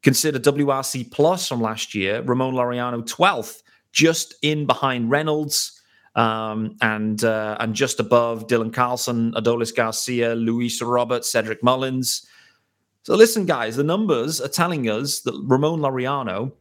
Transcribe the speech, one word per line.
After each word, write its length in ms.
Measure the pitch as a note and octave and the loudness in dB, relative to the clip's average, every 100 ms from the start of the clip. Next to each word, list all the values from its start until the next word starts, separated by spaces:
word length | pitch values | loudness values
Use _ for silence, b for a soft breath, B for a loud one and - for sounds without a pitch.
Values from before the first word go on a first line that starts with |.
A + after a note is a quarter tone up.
consider 360 | - B2+ D#3 C3+ | 4 4 0 2
W 300 | C#3+ C#3 C#3+ | 2 2 0
R 140 | C3+ | 0
C 220 | C3 C3+ A#2+ | -2 -6 -6
plus 420 | - D3+ F3+ - | 2 2 2 -2
from 140 | B2 | -2
last 340 | A2 A2 - G#2+ | -2 -4 -6 -2
year, 260 | F#2+ A2 | -2 -2
Ramon 320 | B2 B2 C3 | -2 0 0
Laureano 520 | C3 B2 B2 B2 A#2+ A#2 | 0 -2 -2 -4 -4 -8
twelfth, 560 | - F#3 C3+ G#2+ - b b b | 0 2 2 -6 -14 b b b
just 420 | - D#3+ E3 - - | 2 2 2 -6 -4
in 240 | D3+ D3+ C#3+ | -2 0 0
behind 440 | B2 C3+ B2 A#2 | 0 0 0 0
Reynolds, 720 | C#3 D#3 D3+ D3 - - b b b b - | 0 0 -2 -2 -4 -4 b b b b 2
um, 600 | A2+ A2 A2 A2 A2 - | 2 2 -4 -4 -6 0
and, 420 | A2+ G#2+ G#2+ G#2+ | 0 0 -2 0
uh, 320 | A2+ A2 G#2+ G#2+ | 0 0 -4 -4
and 120 | A#2 | -4
just 280 | G#2+ C3+ - | -2 -2 -2
above 460 | A2 A#2+ A#2 A#2 A2 | 4 4 4 -2 0
Dylan 260 | A#2 A2+ | 0 0
Carlson, 580 | A#2+ B2 B2 - A#2 A#2 | -2 -2 -2 -2 0 0
Adolis 400 | A2+ A2+ A#2+ A2+ | 0 0 0 -2
Garcia, 640 | - A2+ A2 - B2 A#2 A#2 | 0 -2 -2 -4 -2 0 0
Luis 460 | A2+ A#2 A#2+ A2+ | -2 0 -2 -4
Robert, 420 | A#2+ B2 A#2 A#2+ | 0 0 0 -2
Cedric 400 | - A#2+ A2 A2 | -2 -2 -2 0
Mullins. 640 | A#2+ B2+ C3 C3 B2 - b b b b b _ _ _ | 0 2 -2 -4 -4 -6 b b b b b _ _ _
So 120 | - G#3+ | -2 6
listen, 300 | A3+ A3+ F3+ | 6 6 0
guys, 320 | C3+ A2+ A#2+ | 0 -2 -2
the 60 | |
numbers 580 | D3 F#3 G#3+ C3 C3 D#3 | 0 0 2 0 0 -4
are 80 | C3 | -4
telling 400 | - F3 D#3+ A#2 | 0 0 0 0
us 320 | G#2+ C#3 - | -2 -4 -4
that 180 | B2 - C3+ | -6 -6 2
Ramon 340 | B2+ D3+ E3 | 4 4 0
Laureano 720 | C#3+ B2+ B2+ C#3+ A#2 F#2+ C3 - | -2 -2 -2 -2 -4 -4 -6 -10